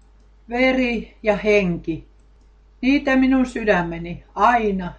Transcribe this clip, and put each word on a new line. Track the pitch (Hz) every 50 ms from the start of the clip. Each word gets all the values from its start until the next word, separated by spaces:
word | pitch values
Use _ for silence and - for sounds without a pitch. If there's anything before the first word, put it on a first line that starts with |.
| _ _ _ _ _ _ _ _ _ -
veri | 233 247 254 262 254 254 254 240 240 214 - - - _ -
ja | 214 202
henki, | 185 - 214 208 208 196 180 170 151 - - 160 - - - _ _ _ _ _ _ _ _ _ _ _ _ _ _
niitä | - 247 277 285 277 285 262
minun | 262 262 254 269 262 254
sydämeni | 247 - 247 226 208 202 180 170 170 170 170 170 175 175 - - - _
aina | - 202 240 247 240 220 208 196 190 180 175 -